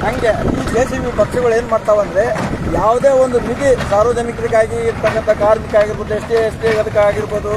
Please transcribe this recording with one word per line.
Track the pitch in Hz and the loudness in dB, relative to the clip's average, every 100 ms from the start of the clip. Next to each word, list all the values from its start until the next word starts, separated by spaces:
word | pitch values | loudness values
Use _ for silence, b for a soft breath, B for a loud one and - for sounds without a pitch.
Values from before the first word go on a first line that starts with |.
| 196 | -2
ಹಂಗೆ | 254 233 202 - 262 | 0 0 0 0 -2
ಈ | 262 | 0
ಜೆ | 220 | 0
ಸಿ | 262 262 | 0 -2
ಬಿ | 254 226 | -4 0
ಪಕ್ಷಗಳು | 208 247 247 226 | 0 2 0 0
ಏನು | 233 | 0
ಮಾಡ್ತಾವಂದ್ರೆ, | 220 214 208 190 175 233 226 - - - | -2 2 0 2 0 0 -2 -4 -4 -4
ಯಾವುದೇ | - 202 240 277 269 | 0 2 2 4 4
ಒಂದು | 254 240 | 2 0
ನಿಧಿ | 208 247 285 247 - | -2 -2 2 2 2
ಸಾರ್ವಜನಿಕರಿಗಾಗಿ | 202 233 233 233 226 226 226 220 233 233 | 2 2 0 -4 -4 0 2 2 0 -4
ಇರ್ತಕ್ಕಂಥ | - 214 214 214 - | -2 -2 -2 0 2
ಕಾರ್ಮಿಕ | 208 220 220 220 | 2 2 2 2
ಆಗಿರ್ಬೋದು, | 208 208 214 | 2 -2 -4
ಎಸ್ | 214 - | -6 -2
ಟಿ, | |
ಎಸ್ | 226 220 - | 0 0 -2
ಟಿ | 226 214 | -2 0
ಅದಕ್ಕಾಗಿರ್ಬೋದು | 214 214 208 202 214 214 208 | 0 2 2 0 -4 -4 -4